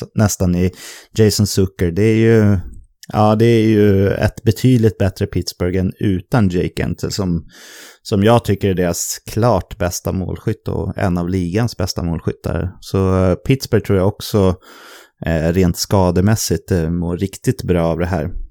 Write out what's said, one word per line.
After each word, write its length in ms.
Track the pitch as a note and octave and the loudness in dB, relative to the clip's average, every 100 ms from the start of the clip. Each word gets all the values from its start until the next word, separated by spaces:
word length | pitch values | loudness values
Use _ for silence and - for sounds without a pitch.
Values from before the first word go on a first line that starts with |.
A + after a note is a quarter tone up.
| - - | -6 0
nästan 400 | G#2 - F2+ F2+ | 0 2 0 2
i 160 | F2+ - - - - - | 0 -2 -14 -20 -10 2
Jason 300 | G#2+ - G#2 | 2 4 0
Zucker. 440 | - F#2+ - F2+ | 0 -2 -2 -4
Det 120 | E2+ | 0
är 120 | A2 A2 | 2 2
ju, 420 | A2+ A2+ G#2 G2 - - - _ - | 4 4 4 2 -2 -14 -20 _ -6
ja, 220 | G#2+ G#2+ A2 | 0 2 4
det 100 | A#2 | 4
är 220 | A2+ A2 | 4 4
ju 420 | G#2+ G#2 F#2+ G2 | 4 4 4 2
ett 340 | - - - | 0 -2 0
betydligt 540 | A2 - C3 B2 A2 - | -2 2 2 4 2 2
bättre 280 | G2 - - | -2 -2 -4
Pittsburgh 540 | F#2 - - F2+ F#2 | -4 -6 -4 -2 0
än 120 | F#2 - | -2 -2
utan 500 | G#2+ F#2 - C3 F#2+ | -2 -2 -2 0 2
Jake 240 | F2 E2 - | 0 -2 -4
Guentzel 360 | - - - | -6 -6 -6
som, 340 | - F#2 E2+ C#2 - - - - - | -4 -2 -4 -6 -18 -20 -20 -20 -20
som 220 | - G2+ | -4 2
jag 220 | G#2 A#2 - | 4 4 2
tycker 240 | G2 G2+ | -2 0
är 40 | |
deras 460 | F2+ F2 E2+ - - - | 0 0 -2 -6 -10 -8
klart 520 | G#2+ A#2+ F#2+ - - | -2 0 0 -2 -6
bästa 340 | F2 - F#2+ | -6 -4 -6
målskytt 560 | F#2 F2+ F2+ - G#2+ - | -6 -6 -6 -6 -8 -6
och 300 | F2 F2 - | -6 -6 -4
en 200 | G2 F2 | -2 -2
av 120 | F2 | -2
ligans 480 | F#2+ F2 G2+ A#2+ - | -4 -2 -2 -2 -4
bästa 260 | G2 - | -6 -4
målskyttar. 680 | E2+ D#2+ - - - E2+ F2 - | -4 -4 -6 -6 -6 -4 -6 -10
Så, 440 | - G2 F#2+ F#2 | -6 -2 0 2
eh, 120 | F#2 F2 | 2 0
Pittsburgh 500 | - C3 - G#2+ - | 0 -2 0 -2 0
tror 120 | G2 | 0
jag 100 | F#2+ | 0
också, 480 | - - G#2+ F#2 F2+ - - - - - _ - | -2 -2 2 2 0 -8 -20 -20 -20 -20 _ -4
eh, 280 | E2 D#2+ | 0 0
rent 240 | F2 F2+ - | 2 2 0
skademässigt, 920 | - G2+ F2+ F2 G2+ A2+ - E2 - | 0 2 2 2 2 0 -2 -4 -2
eh, 180 | F2+ D#2+ | -2 0
mår 280 | F2 E2+ F2 | -2 -4 -4
riktigt 460 | F#2+ - - - | -6 -4 -4 -4
bra 240 | F#2 F2 E2 | -2 0 0
av 120 | D#2+ | -2
det 60 | F2 | -2
här. 240 | F2+ D#2 - - | -4 -4 -8 -12